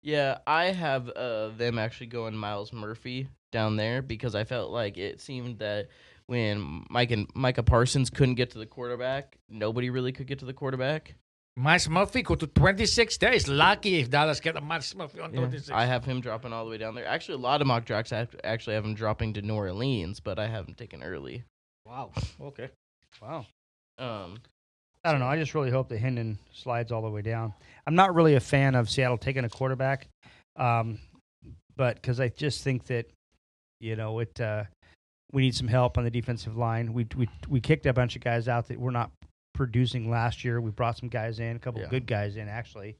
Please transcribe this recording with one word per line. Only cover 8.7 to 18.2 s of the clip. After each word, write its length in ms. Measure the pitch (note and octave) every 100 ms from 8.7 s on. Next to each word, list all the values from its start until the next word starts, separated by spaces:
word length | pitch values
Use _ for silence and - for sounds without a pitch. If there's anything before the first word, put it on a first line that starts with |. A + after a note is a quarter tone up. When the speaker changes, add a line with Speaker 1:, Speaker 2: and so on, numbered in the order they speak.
| - B2 B2 B2+ C3+ C3+ _ _
Speaker 1:
nobody 380 | A2 G#2+ A#2 B2
really 200 | B2+ B2+
could 140 | C3 B2+
get 120 | C3
to 40 | B2+
the 60 |
quarterback. 600 | C3 C#3 C3 C3 D#3 - - _ _ _ -
Speaker 2:
Myles 320 | C#3 E3+ D#3
Murphy 340 | E3+ G3 C4
go 120 | G#3+
to 120 | E3 D3+
twenty-six. 680 | - F#3 G3 G#3+ - A3+ -
That 140 | G#3+
is 120 | B3+ C#3
lucky 540 | C#3 F3 G3+ G#3 F3
if 100 | B2
Dallas 300 | C#3+ D#3 C#3+
get 160 | D#3+ D#3+
a 40 |
Myles 320 | D3 E3 - G3
Murphy 240 | D3+ D#3
on 120 | E3
Speaker 1:
Yeah, 80 | B2+
Speaker 2:
twenty-six. 300 | B2+ B2 -
Speaker 1:
I 140 | A2+
have 200 | A#2+ B2+
him 160 | B2+ B2+
dropping 320 | B2 A2+ B2
all 120 | A2+
the 60 | A2+
way 80 | A2
down 160 | A2 A#2
there. 100 | G2+
Actually, 280 | D3+ - C#3+
a 20 | B2
lot 140 | C#3+
of 60 | C3+
mock 160 | A#2
drafts 260 | A#2 A2 A#2
act-, 220 | A2